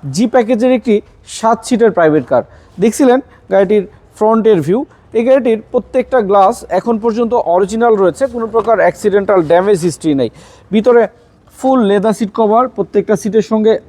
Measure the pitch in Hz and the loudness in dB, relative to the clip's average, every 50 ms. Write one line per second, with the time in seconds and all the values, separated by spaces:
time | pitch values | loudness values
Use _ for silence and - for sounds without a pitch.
0 | - 139 131 160 233 262 - 262 233 208 254 214 233 254 254 247 - 254 208 208 | -12 -8 -4 -2 -2 0 2 0 0 0 -2 0 2 0 0 0 0 0 -2 -2
1 | - - - _ _ - - - - 226 233 226 - - 254 208 233 220 180 180 | -2 -6 -20 _ _ -20 -16 -4 -2 -2 -2 -2 -2 -4 -2 2 2 2 2 2
2 | 170 156 147 156 127 - 135 123 117 - - - - - _ - 175 233 208 - | 2 2 2 0 0 0 -2 -2 -2 -4 -14 -20 -20 -20 _ -2 -2 -2 0 2
3 | 294 254 240 269 - - - - _ _ 190 196 202 185 214 214 185 190 - - | 2 2 2 0 -2 -6 -20 -20 _ _ 0 0 2 2 0 -2 -2 -4 -14 -20
4 | _ _ _ - 214 214 226 226 202 220 214 175 143 143 185 240 294 _ - _ | _ _ _ -2 0 0 0 2 2 2 2 2 0 0 -2 -2 -4 _ -14 _
5 | _ _ - 220 233 247 262 285 233 254 226 214 220 _ - 247 - - - 262 | _ _ -4 -2 0 2 2 2 2 0 -2 -2 -4 _ -6 -6 -6 -2 -4 -4
6 | 247 - - 254 220 185 202 202 190 190 240 - - - 165 185 - 226 233 214 | -4 0 -2 -2 0 2 2 4 4 2 2 -2 -8 -4 -4 -4 -2 -2 -4 -2
7 | 208 233 214 226 240 226 240 240 - - 170 185 202 180 208 226 233 240 220 202 | -2 -4 -2 -2 -2 -2 -2 -2 0 0 0 0 0 -2 -2 0 2 2 2 2
8 | 190 180 156 - 262 269 233 240 226 220 202 226 208 220 226 196 165 175 175 - | 2 0 0 -2 -6 -6 -4 -6 -8 -4 -4 -2 0 0 0 2 2 0 0 0
9 | - 208 185 202 196 202 208 185 170 143 165 175 185 202 208 175 160 180 151 - | -4 -2 0 0 0 2 0 0 2 2 2 2 2 2 0 0 0 -4 -6 -4
10 | - 165 147 135 127 110 _ - - - - - _ _ 180 220 208 254 240 240 | -4 -2 -2 -2 -2 -4 _ -12 -20 -20 -20 -20 _ _ -2 0 2 4 4 4
11 | 226 190 - _ _ _ _ _ _ _ _ - - 262 262 262 226 196 202 208 | 2 0 -4 _ _ _ _ _ _ _ _ -6 -2 0 0 2 2 2 0 0
12 | 185 220 208 - 233 196 - - 226 208 214 226 254 254 - - 190 - - 208 | 0 0 -2 -2 -4 -8 -2 -2 0 2 2 2 0 0 -4 -8 -8 -4 -2 -4
13 | 202 - 220 - - 214 190 220 202 - 220 220 214 220 220 - - | -2 0 -4 -2 -2 -2 -2 -2 -2 0 -2 0 0 0 0 0 -4